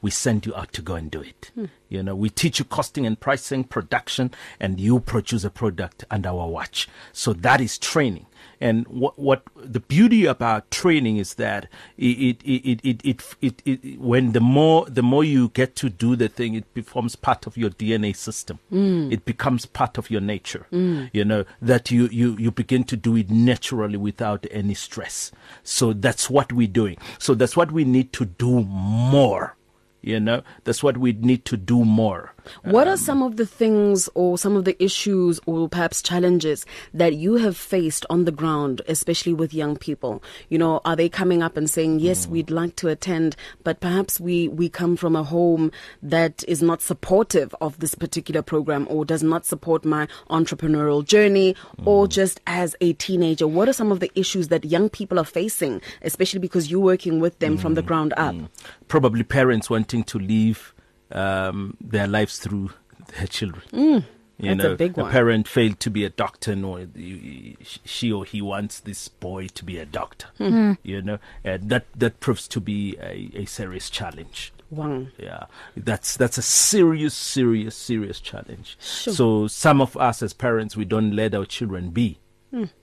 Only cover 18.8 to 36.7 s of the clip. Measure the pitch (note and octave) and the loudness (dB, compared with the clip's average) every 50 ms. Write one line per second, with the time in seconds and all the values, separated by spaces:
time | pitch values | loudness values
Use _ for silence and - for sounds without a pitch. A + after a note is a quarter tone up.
18.8 | G3+ G3 F#3 E3+ D#3 C3+ A#2 A2 - - A2+ - - C3+ B2+ A#2+ - - _ - | 2 2 2 2 0 0 -2 -4 -2 -6 -6 -2 0 0 0 0 -2 -6 _ -4
19.8 | C3+ - - - A2+ - A2 G#2 G2 G2+ G#2+ F#2+ _ - - - - _ - F3 | -4 -2 -2 -6 -6 -4 -4 -2 -2 -2 -4 -6 _ -10 -12 -12 -12 _ -2 0
20.8 | F#3 F3+ E3+ D3+ C3 B2+ - G#2+ G#2 G#2 G#2+ G#2+ G2 - - _ - A#2 B2 A#2+ | 0 0 0 -2 -4 -4 -2 0 2 2 2 0 -2 -4 -8 _ 2 2 2 2
21.8 | - - B2 A#2+ B2 A#2+ - A#2+ A#2+ B2 A2+ G2+ A2+ A#2 A2 - A#2 - C3 B2+ | 2 2 2 4 4 4 2 2 0 2 0 0 -2 -2 0 -2 -2 0 2 0
22.8 | B2 - - A2 - A#2 A2+ A2+ G#2+ F2+ A2 A2+ A#2 B2 B2 - - - C3 A#2 | 0 0 -4 -4 0 2 2 2 2 2 4 4 6 6 4 2 -2 -6 -4 -4
23.8 | G#2+ G#2 G#2 G2+ G2+ G#2 G2+ - A#2 G#2+ G#2 G2+ - G#2 - G#2+ G2+ G2+ G2 - | -4 -2 -4 -2 -4 -4 -4 -4 -4 -4 -4 -4 -6 -8 -6 -4 -2 -2 -2 -4
24.8 | - - - - - - - - - - - _ - - - - _ - - - | -6 -12 -10 -12 -10 -10 -10 -10 -10 -12 -12 _ -20 -20 -20 -20 _ -6 -2 0
25.8 | C3 A#2 A2 G#2 F#2+ B2 A2+ - - - B2+ C#3+ C3+ - B2 A#2+ A#2 G#2 F#2 B2 | 2 2 2 2 0 0 0 0 -4 2 2 2 2 2 2 2 2 2 2 2
26.8 | A2 G2+ E2+ - - - - - - - C#3 A2 B2+ A#2+ - E3+ E3+ D#3 D3+ E3 | 0 0 -2 -6 -16 -18 -16 -8 0 0 4 4 4 2 4 2 2 2 2 0
27.8 | D#3 C3 B2+ B2+ C3 B2+ - - C3 G2 F2 _ A#2+ B2 B2 A#2+ A2 G2 G2 F#2+ | 2 4 4 4 2 2 -2 -6 -6 -6 -4 _ 0 2 4 2 2 0 -2 -4
28.8 | F#2+ G2+ G#2+ A2+ A#2+ B2+ C3+ C#3+ C3+ A#2 G2 F#2 - - - _ _ _ _ _ | -2 0 0 2 2 4 6 6 6 6 4 0 -4 -6 -10 _ _ _ _ _
29.8 | _ _ _ _ - - A2 A2 G#2+ A2 A#2 B2+ C#3 - - - _ - A#2 - | _ _ _ _ -6 -4 -2 0 0 0 0 -2 -2 -8 -20 -10 _ -4 -2 2
30.8 | - C#3+ B2+ A#2+ B2+ B2 A#2 G#2 A2+ B2 B2+ A#2+ - - B2 A2 F#2 F2+ A#2+ B2 | 2 2 2 4 2 0 0 2 4 2 2 2 2 -4 -6 -6 0 2 4 4
31.8 | A#2 A2+ G#2+ A2 A2+ G#2+ F#2+ E2+ E2 - - - _ - - - _ F3+ F#3+ A#3 | 6 6 6 4 4 2 0 -2 -8 -14 -18 -20 _ -20 -20 -12 _ 2 4 6
32.8 | C#4+ F4 G4 F#4 - - C#4+ C#4 C4 B3+ A3 G#3+ A#3 G3+ - - A#3 A3 A3 G#3 | 6 6 4 0 0 0 0 0 0 0 0 -2 -4 -4 0 0 2 4 4 4
33.8 | G#3 G3+ G3+ F#3+ F#3+ - - - F3+ F3+ F3 F3+ - G3+ G#3 G3+ F#3 F#3+ F3+ - | 4 4 4 2 0 -2 -2 0 2 2 2 0 0 0 0 2 2 0 0 2
34.8 | F#3 G3 - - - G#3 G3 F#3+ F3+ F3 E3+ E3 - - E3 D#3+ E3 D#3 - F3 | 0 0 0 -2 -2 0 2 2 2 2 2 0 -2 -4 -2 -2 -2 -2 0 -2
35.8 | E3+ E3 - - - - F3 F3 F3 F3+ F3+ F3 D#3+ D#3 D3 C#3+ - - | -2 0 -2 -4 -4 -2 0 2 4 4 4 4 2 0 -2 -2 -6 -14